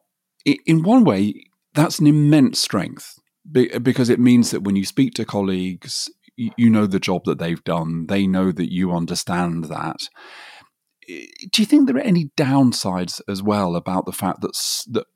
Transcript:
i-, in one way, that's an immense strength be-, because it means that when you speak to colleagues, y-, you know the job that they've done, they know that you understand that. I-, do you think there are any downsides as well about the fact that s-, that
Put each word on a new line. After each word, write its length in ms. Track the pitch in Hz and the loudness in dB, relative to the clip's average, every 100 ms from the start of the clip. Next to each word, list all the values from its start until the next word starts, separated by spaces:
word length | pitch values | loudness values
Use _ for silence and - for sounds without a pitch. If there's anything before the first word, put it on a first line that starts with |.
| _ _ _ _ 143 | _ _ _ _ -2
i-, 100 | - | 0
in 180 | - 160 | 2 2
one 200 | 185 254 | 4 4
way, 440 | 175 95 104 - _ _ _ | 6 4 0 -4 _ _ _
that's 260 | 147 151 - | 0 0 2
an 80 | 147 | 4
immense 520 | 151 147 151 127 - | 4 4 4 4 0
strength 600 | - 101 82 - - - _ _ - | -4 -4 -6 -10 -20 -20 _ _ -2
be-, 260 | 127 123 127 | 0 0 0
because 300 | 123 120 117 | -2 0 2
it 120 | 113 | 4
means 300 | 123 120 117 | 6 4 4
that 120 | 107 | -2
when 140 | 101 98 | -2 -2
you 80 | |
speak 300 | 95 - 131 | -2 -2 -2
to 100 | - | -2
colleagues, 840 | 107 101 98 92 92 87 - - - _ _ - | -6 -4 -2 -2 -4 -8 -10 -10 -10 _ _ -8
y-, 140 | 113 | -6
you 140 | - 117 | 2 4
know 160 | 110 | 4
the 120 | 104 92 | 2 0
job 280 | - 90 | -2 -4
that 120 | 92 69 | -2 -4
they've 260 | 85 82 | -4 -6
done, 420 | - 85 80 82 80 | -4 -4 -4 -6 -4
they 180 | 98 | -2
know 280 | 95 92 95 | 0 0 0
that 180 | 87 85 | -2 -4
you 220 | 90 92 | -2 -2
understand 720 | 87 85 85 - 90 87 82 | -2 -4 -6 -6 -4 -4 -6
that. 420 | 78 78 80 - - _ - - - - _ _ _ _ - | -8 -8 -10 -10 -16 _ -20 -20 -20 -20 _ _ _ _ -20
I-, 180 | 78 - - 190 | -18 -20 -20 -4
do 100 | - | -2
you 40 | |
think 220 | 208 302 269 | 4 4 4
there 100 | 247 | 2
are 20 | |
any 300 | 226 175 143 - | 2 0 0 -2
downsides 840 | 135 139 127 - 98 90 87 - - | 2 4 4 2 -4 -4 -6 -8 -10
as 160 | 98 | -6
well 320 | 101 104 90 | -2 0 0
about 300 | 85 92 92 | -2 -4 -4
the 80 | 90 | -4
fact 260 | - 95 - | -6 -6 -6
that 140 | - | -8
s-, 320 | - - - - | -6 -6 -8 -6
that 180 | 110 - | -8 -8